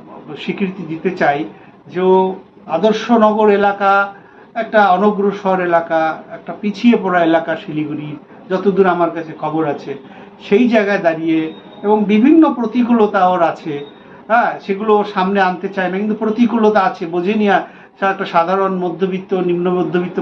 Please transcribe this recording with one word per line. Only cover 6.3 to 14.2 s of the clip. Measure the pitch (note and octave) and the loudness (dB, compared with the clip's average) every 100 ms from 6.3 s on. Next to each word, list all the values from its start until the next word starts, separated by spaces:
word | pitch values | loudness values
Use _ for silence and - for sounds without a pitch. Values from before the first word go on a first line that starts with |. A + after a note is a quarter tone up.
একটা | E3+ - E3+ | -18 -14 -8
পিছিয়ে | G#3 - A#3+ A3 | -6 0 2 4
পড়া | F#3+ F3 | 2 2
এলাকা | E3 E3 E3 D#3 | 2 2 0 -6
শিলিগুড়ির, | - D3+ D3 D3+ D3 D3+ - - - | -6 -6 -6 -6 -10 -14 -18 -18 -6
যতদূর | F#3 G3+ F#3 F#3+ | -2 0 2 2
আমার | F3 E3+ | 2 -2
কাছে | E3 D#3 | -4 -10
খবর | D3 D#3 D#3 D3+ | -8 -6 -2 -2
আছে, | C#3+ - C3 - - - - - | -4 -8 -14 -14 -20 -20 -12 0
সেই | G3+ B3 | 2 4
জায়গায় | A3 G3+ G3+ | 2 2 0
দাঁড়িয়ে, | E3+ D#3+ E3 D#3+ D#3+ D#3 - - | 0 0 0 0 -2 -8 -20 -8
এবং | G3+ G#3+ | 0 0
বিভিন্ন | F#3+ G#3+ C4 E4 D4 | 2 4 6 6 4
প্রতিকূলতা | B3 A3+ B3 A#3+ A#3+ G#3 G3 F#3 | 2 -4 -2 2 2 2 2 2
ওর | F3+ | 2
আছে, | E3 D3 D#3+ C#3+ C#3+ - - - | 0 -2 -8 -10 -10 -18 -20 -14